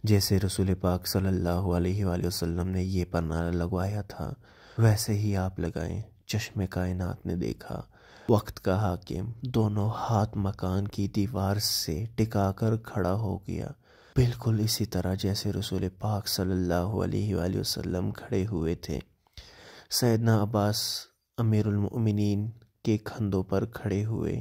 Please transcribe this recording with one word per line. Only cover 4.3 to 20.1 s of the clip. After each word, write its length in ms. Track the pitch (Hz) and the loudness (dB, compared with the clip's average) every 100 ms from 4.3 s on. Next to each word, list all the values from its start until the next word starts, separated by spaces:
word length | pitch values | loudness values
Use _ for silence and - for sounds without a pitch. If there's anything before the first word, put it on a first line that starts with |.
| - - - - - | -10 -16 -20 -14 4
वैसे 340 | 113 107 - | 4 6 2
ही 200 | 104 107 101 | 0 0 0
आप 240 | 92 95 | -2 -2
लगाएं। 440 | 85 - 85 90 110 - - | -4 -2 -4 -6 -8 -16 -4
चश्मे 380 | 110 - - 92 | -4 -2 -4 -2
कायनात 580 | - 90 92 90 - 87 | -2 -2 -2 -4 -4 -4
ने 100 | 87 | -2
देखा 460 | 55 - - - - - - - - | -2 -4 -8 -10 -10 -18 -20 -14 2
वक्त 280 | 104 - - | 2 2 -6
का 160 | - 92 | 0 2
हाकिम 560 | 104 90 - 69 110 113 127 | 2 -2 -4 -6 -6 -8 -2
दोनों 420 | 117 107 104 104 110 | 2 2 2 0 -2
हाथ 420 | - 113 107 104 | 0 2 2 0
मकान 460 | 98 - 92 92 101 | -2 -2 -2 0 -2
की 200 | - 101 - | -2 -2 0
दीवार 440 | 101 98 95 101 | 0 0 0 0
से 340 | - - - 78 113 - | 0 -2 -2 -4 -4 -2
टिकाकर 600 | 110 104 98 95 113 110 - | 0 2 0 2 0 0 -2
खड़ा 240 | - 90 | -2 0
हो 240 | 98 107 95 | 0 -2 -4
गया, 340 | - 85 - - _ - - - | -6 -6 -8 -12 _ -20 -4 2
बिल्कुल 440 | 123 120 - 110 | 2 2 0 2
इसी 240 | 110 - 101 | 2 0 -2
तरह 280 | 92 92 95 | 0 -2 0
जैसे 340 | 98 98 104 | 0 0 -2
रसूल 360 | 95 104 95 95 - | -4 -2 -2 -2 -4
पाक 260 | 107 104 - | -2 -2 -2
सल्लल्लाहु 720 | - 92 92 87 87 90 104 | -2 0 2 2 2 2 0
अलैहि 340 | 92 104 104 | 0 0 0
वसल्लम 760 | 92 87 98 98 - 85 90 101 | 0 0 -2 -2 -4 -2 -2 -2
खड़े 300 | 104 - 104 95 | -6 -4 -2 0
हुए 300 | 95 80 87 - | 0 -2 -2 -4
थे। 120 | 69 - _ _ - - - - - - | -6 -8 _ _ -20 -20 -20 -20 -20 -6
सैयदना 440 | - 123 | 0 2